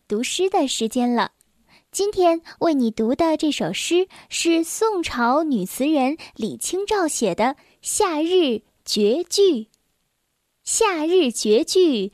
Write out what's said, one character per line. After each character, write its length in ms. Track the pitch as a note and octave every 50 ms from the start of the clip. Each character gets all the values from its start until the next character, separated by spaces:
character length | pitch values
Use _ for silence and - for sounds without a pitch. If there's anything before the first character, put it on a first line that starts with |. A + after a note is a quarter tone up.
| _ _
读 160 | G#3 G#3 B3+
诗 260 | - - - F#4 F#4+
的 200 | F#4 F#4+ D4 C4
时 180 | - - A3 A3
间 260 | - B3+ B3 A#3+ A#3+
了。 200 | A#3 G3+ - - _ _ _ _ _ _ _ _ _ _ _
今 180 | - - G4 G#4 G#4
天 280 | G4 F4+ E4+ E4 E4 - - - _
为 140 | - E4+ D#4
你 160 | C#4 B3 A3+
读 240 | G#3+ - A3+ A3 C4+
的 220 | - E4+ E4 D#4
这 160 | D#4 - D4+
首 220 | C#4 - A3 D#3 F#3
诗 340 | - - - D#4+ F4+ F#4 - - - - _
是 340 | - - - E4 E4 E4 E4
宋 400 | - - - A4 A4+ G#4+ F4+ D#4+
朝 400 | - - B3 A#3+ A#3 C4 D4+ E4+
女 220 | D#4 C4+ G#3 F3+
词 200 | F#3 - - B3+
人 300 | D4+ D#4+ C#4+ B3+ B3+ D#4 - - - _ -
李 180 | A3 G3 B2+
清 300 | A3 - - - F#4 G4+
照 240 | G4+ A4 G4+ F4 D4+
写 260 | - - A#3 F#3+ E3+
的 80 | - G#3 B3+ C#4+ - _ _ _ _
《夏 400 | - - - - G#4 F#4 D#4+ D4
日 400 | D#4+ E4 F#4 F#4 E4+ C4+ A3+ G#3+ - _ _ _ _
绝 360 | - - G#3+ G#3 G3+ A#3+ E4 F4+
句》。 160 | - - - G4+ F#4+ D#4 A3 A3 - _ _ _ _ _ _ _ _ _ _ _ _ _ _ _ _ _ _ _
《夏 420 | - - - A4+ G#4 F#4 D#4 D4+
日 240 | E4 F4+ F#4+ D#4+ B3
绝 360 | A3 - - G#3+ G#3 A#3+ D#4+
句》 420 | - - F#4 F#4 D#4+ C4 G#3+ F#3+ G3+